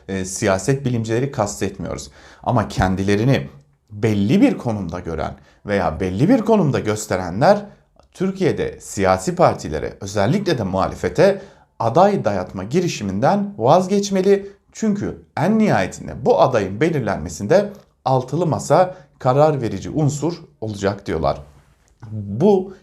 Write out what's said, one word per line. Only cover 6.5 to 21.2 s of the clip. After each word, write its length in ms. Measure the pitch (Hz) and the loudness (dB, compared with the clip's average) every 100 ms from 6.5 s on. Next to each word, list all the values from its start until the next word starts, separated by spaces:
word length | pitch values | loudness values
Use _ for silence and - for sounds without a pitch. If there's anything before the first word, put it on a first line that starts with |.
| 220 156 113 | 2 2 0
gösterenler 880 | 101 107 - 95 92 92 151 202 202 - _ _ _ | -2 -4 -2 -4 -4 2 4 4 0 -18 _ _ _
Türkiye'de 680 | - 190 190 170 101 73 - | -6 -4 0 0 0 -4 -8
siyasi 560 | - - 95 95 - 175 | -10 0 2 2 0 2
partilere, 600 | 151 104 85 78 58 - | 2 2 -4 -6 -6 -8
özellikle 580 | 98 101 101 185 196 156 | -6 0 0 0 0 -2
de 40 | |
muhalefete 800 | 98 92 82 85 92 - 185 - - - _ - | -2 0 -2 -2 -4 4 4 2 -4 -20 _ -6
aday 460 | 113 127 196 190 | 0 4 4 4
dayatma 400 | 107 101 92 95 | -2 -2 -4 -8
girişiminden 880 | 98 143 170 - 101 95 135 202 202 - | -4 -2 -2 -4 -4 0 2 2 -2 -2
vazgeçmeli. 920 | 113 165 185 202 202 196 185 196 196 - _ | 4 4 4 0 0 0 2 2 0 -18 _
Çünkü 500 | - 220 202 92 80 - - | -4 -2 -2 -4 -8 -10 -2
en 220 | 160 220 | 0 2
nihayetinde 540 | 214 120 92 - - 78 | 4 2 0 -6 -12 -4
bu 160 | 117 - | 2 4
adayın 400 | 147 120 95 101 | 4 2 0 0
belirlenmesinde 920 | 160 156 110 90 78 - 101 175 202 - _ _ | -2 0 -2 -4 -6 -6 2 2 2 -6 _ _
altılı 420 | - 131 123 151 175 | -2 0 0 -2 -2
masa 480 | 113 - 151 185 - - - | -2 2 2 2 -2 -20 -4
karar 440 | 127 131 156 143 | 0 4 4 2
verici 280 | 113 95 - | -2 -4 -6
unsur 440 | - 151 - 151 170 - - | 0 0 0 -4 -6 -12 -12
olacak 460 | 110 101 98 101 - | -10 -4 -2 -2 -4
diyorlar. 360 | 82 | -2